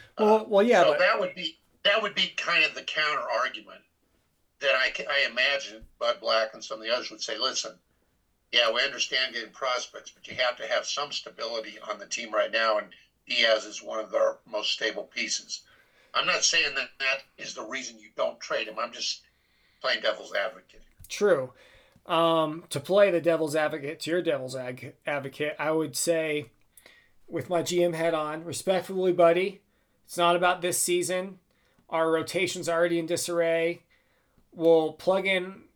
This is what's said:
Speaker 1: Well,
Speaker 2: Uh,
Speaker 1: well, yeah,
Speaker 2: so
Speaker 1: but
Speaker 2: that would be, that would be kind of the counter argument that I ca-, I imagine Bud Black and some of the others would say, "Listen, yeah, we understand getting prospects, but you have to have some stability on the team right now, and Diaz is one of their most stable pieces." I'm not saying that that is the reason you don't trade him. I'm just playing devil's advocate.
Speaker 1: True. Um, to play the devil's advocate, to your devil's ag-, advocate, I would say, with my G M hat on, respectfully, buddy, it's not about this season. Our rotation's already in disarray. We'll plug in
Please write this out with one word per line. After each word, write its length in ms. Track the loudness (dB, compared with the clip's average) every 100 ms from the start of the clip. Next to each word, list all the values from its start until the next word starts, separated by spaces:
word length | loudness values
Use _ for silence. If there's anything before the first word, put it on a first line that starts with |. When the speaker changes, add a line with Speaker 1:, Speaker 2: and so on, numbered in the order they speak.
| -12 2
Speaker 1:
Well, 220 | 4 4
Speaker 2:
Uh, 40 |
Speaker 1:
well, 180 | 4 4
yeah, 200 | 6 8
Speaker 2:
so 80 | 6
Speaker 1:
but 80 | 6
Speaker 2:
that 200 | 4 2
would 160 | -2
be, 240 | -6 -10 -10 _ _
that 180 | 0 2
would 140 | 0
be 140 | -2 -2
kind 360 | -2 0 2
of 100 | 2
the 80 | 0
counter 380 | -6 -2 -2 -2
argument 600 | -2 -2 -2 -6 -16 -20 _ _ _ _ _ _ _ _
that 140 | 0
I 160 | 2 0
ca-, 120 | -4 -4
I 160 | -2 0
imagine 560 | 0 0 0 -6 -14 -20 -4
Bud 220 | -4 -2
Black 340 | 0 2 0
and 100 | -4
some 140 | -12 -8
of 60 |
the 60 | -4
others 200 | -4 -4
would 100 | -10
say, 160 | -8 -4
"Listen, 420 | -2 -2 -6 -10 _ _ _ _ _ _ _
yeah, 220 | 2 2
we 100 | 2
understand 520 | -2 -4 -2 -2 -2
getting 160 | -6 -10
prospects, 600 | -6 -4 -4 -6 -14 -18
but 160 | -18 -10
you 80 | -2
have 200 | -2 -2
to 100 | -2
have 200 | -2 -2
some 260 | -4 -4
stability 640 | -6 -10 -8 -6 -6 -8 -10
on 180 | -10 -10
the 80 | -8
team 260 | -8 -2
right 180 | 0 2
now, 280 | 2 2 2
and 160 | -2 -12 _ _ -4
Diaz 380 | 2 4 4 0
is 160 | -12
one 180 | -8 -8
of 100 | -2
their 280 | 0 2 0 -6
most 260 | -4 -4
stable 320 | -2 -2 -4
pieces." 560 | -8 -8 -4 -6 -6 -14 -14 _ _ _ _
I'm 120 | -2 0
not 180 | 2
saying 300 | 2 2 2 -2
that 120 | -8 -6
that 240 | -4 -4 -8 -16
is 160 | -14
the 120 | -12
reason 340 | -10 -10 -10 -16
you 100 | -12 -4
don't 240 | -4 -4
trade 280 | -6 -4 -4
him. 100 | -6
I'm 140 | -8
just 280 | -6 -6 -8 _ _ _ _ _ _
playing 180 | -4 0
devil's 340 | -2 -4 -4
advocate. 480 | -4 -4 -6 -20 -20 -20 -20 -14
Speaker 1:
True. 420 | 0 4 4 0 -12 -20 _ _ _ -2
Um, 580 | 2 2 2 0 -4 -10
to 100 | -8
play 300 | 0 4 4
the 100 | 4
devil's 360 | 2 0 0 0
advocate, 440 | 0 -2 -8 -8
to 100 | -4
your 120 | -2
devil's 340 | 0 -2 -4 -8
ag-, 380 | -8 -10 -14 -10 -6
advocate, 500 | -6 -6 -6 -6 -2
I 140 | 0
would 240 | 0 -2 -2
say, 540 | 0 0 0 -4 -6 _ _ _ -20 -20 _ _ -8
with 240 | -8 -2
my 120 | -2
G 220 | 0 2
M 80 | 2
hat 220 | 2 0
on, 300 | 0 -4 -8
respectfully, 680 | -8 -4 0 0 -2 0 2
buddy, 480 | 6 6 6 0 -6 _ _ _ _ -8
it's 100 | 2
not 200 | 4 4
about 260 | 2 2
this 180 | -2 -2
season. 600 | 0 0 0 -4 -6 -12 _ _ _ _ _
Our 200 | 0 2
rotation's 580 | 2 0 -2 -2 -2 -2
already 300 | 2 2 0
in 80 | -2
disarray. 760 | -4 -2 0 2 2 0 -2 _ _ _ _ _ _ _
We'll 400 | 2 6 6 4
plug 340 | 0 0 2 2
in 380 | 0 -2 -10 -20